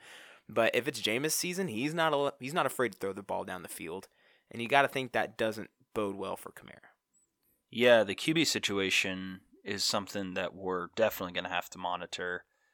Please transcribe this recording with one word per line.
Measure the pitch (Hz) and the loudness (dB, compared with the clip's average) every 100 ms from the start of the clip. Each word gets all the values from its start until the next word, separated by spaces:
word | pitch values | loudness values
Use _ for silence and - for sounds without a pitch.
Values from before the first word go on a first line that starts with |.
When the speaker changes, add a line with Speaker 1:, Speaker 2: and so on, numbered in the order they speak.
| - - - - - | -18 -20 -20 -20 -2
Speaker 1:
But | 110 113 | 2 4
if | 123 127 | 4 0
it's | 117 | -2
Jameis | 104 117 151 | 0 0 0
season, | - 175 180 180 | 0 -2 -2 -2
he's | 107 147 | -2 -2
not | 170 160 | 0 2
a, | 143 139 - | 2 0 -4
he's | 127 | -4
not | 170 135 | 0 0
afraid | - 120 | 0 -2
to | 101 | 0
throw | 98 | -6
the | 98 | -6
ball | 98 92 | -4 -4
down | 95 92 | -4 -8
the | 82 | -10
field. | - 82 92 - _ _ _ _ | -10 -8 -8 -10 _ _ _ _
And | 117 | -8
you | 117 | 2
gotta | 139 139 | 4 4
think | 139 127 | 0 -2
that | 113 - - | -2 -2 0
doesn't | 110 110 - _ _ | -2 -2 -10 _ _
bode | 110 101 98 | -4 -2 -4
well | 95 92 | -6 -8
for | - | -10
Kamara. | - - - - _ _ _ _ _ _ _ _ | -18 -20 -20 -20 _ _ _ _ _ _ _ _
Speaker 2:
Yeah, | 113 120 117 | 4 8 8
the | 101 95 | 8 0
Q | - | 0
B | 160 | 2
situation | 151 110 - 98 95 - 95 92 95 92 - - | 2 2 0 0 2 2 0 -4 -6 -10 -16 -16
is | - 101 | -8 -2
something | - 107 92 101 95 | 0 0 -2 -6 -4
that | 95 87 | -4 -4
we're | 87 95 90 87 - | -4 -4 -4 -4 2
definitely | 107 - 90 | 2 2 -6
gonna | 90 90 | -6 -2
have | 90 - | -4 -4
to | 90 | -8
monitor. | 90 87 85 - 90 90 - _ _ | -6 -4 -6 -6 -4 -6 -8 _ _